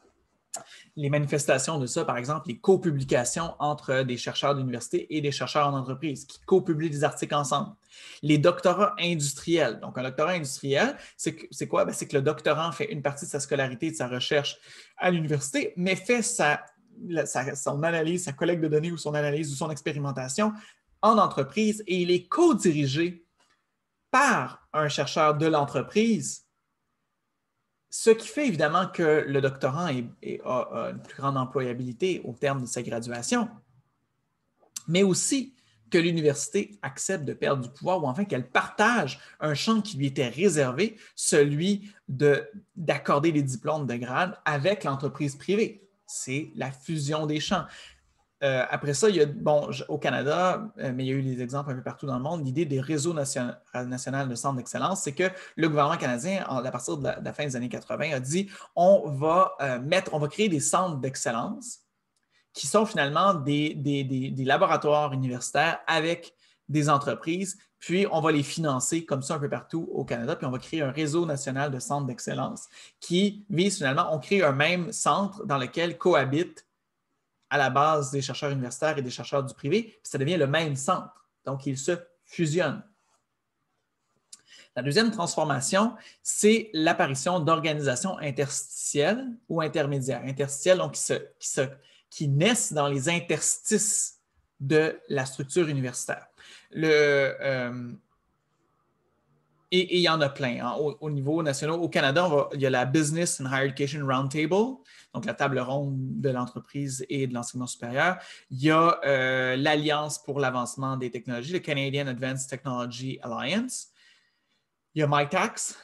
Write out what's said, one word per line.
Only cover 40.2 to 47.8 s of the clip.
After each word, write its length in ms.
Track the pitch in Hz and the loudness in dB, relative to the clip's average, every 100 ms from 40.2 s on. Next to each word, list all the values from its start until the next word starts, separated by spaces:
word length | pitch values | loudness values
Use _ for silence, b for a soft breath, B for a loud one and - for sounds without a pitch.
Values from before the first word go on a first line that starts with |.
| 120 | -2
réservé, 720 | 123 202 151 127 127 220 - B | 2 2 4 2 2 -2 -4 B
celui 760 | - - 156 143 147 190 196 B B - | -6 2 6 6 4 0 0 B B -8
de, 380 | 131 147 143 - - _ | 2 4 4 0 -16 _
d'accorder 580 | - 151 139 - 143 170 | -8 -2 -2 2 2 4
des 100 | 147 | 2
diplômes 440 | 139 120 147 156 127 | 0 -4 -4 -4 -4
de 80 | |
grade 420 | 120 123 139 185 - | -6 -4 -2 -2 -2
avec 400 | 156 143 175 202 | -2 0 0 0
l'entreprise 520 | 151 131 143 - 147 - | -2 -2 -4 -4 -6 -4
privée. 520 | - 208 214 - _ _ - | 0 0 0 -4 _ _ -14
C'est 440 | - 131 139 156 | -10 -6 -6 -6
la 180 | 117 131 | -8 -8
fusion 520 | - - 160 139 156 | -8 -8 -6 -2 -2
des 160 | 151 151 | -2 -2
champs. 240 | - 185 - B | -2 -2 -4 B